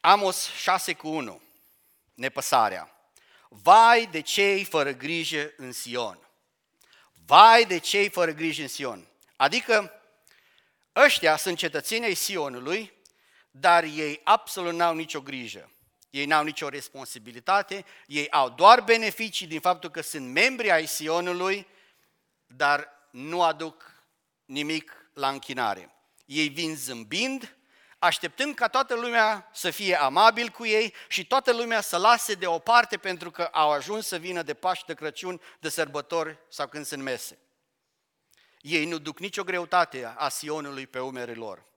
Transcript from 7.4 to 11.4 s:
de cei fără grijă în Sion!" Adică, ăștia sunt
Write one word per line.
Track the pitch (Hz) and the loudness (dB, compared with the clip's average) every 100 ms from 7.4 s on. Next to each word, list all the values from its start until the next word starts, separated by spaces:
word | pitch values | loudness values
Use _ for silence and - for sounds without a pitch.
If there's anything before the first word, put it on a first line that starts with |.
| 220 233 | 10 10
de | 226 180 | 4 0
cei | - 202 202 | -2 0 0
fără | - 170 | 0 -2
grijă | 151 160 147 | -2 -6 -6
în | 139 | -8
Sion!" | - 135 101 85 _ _ _ | -8 -8 -10 -16 _ _ _
Adică, | 139 220 240 226 196 - _ _ _ _ _ _ _ _ _ - | 0 0 0 0 0 -14 _ _ _ _ _ _ _ _ _ 4
ăștia | 277 - 165 | 4 6 2
sunt | 156 | 0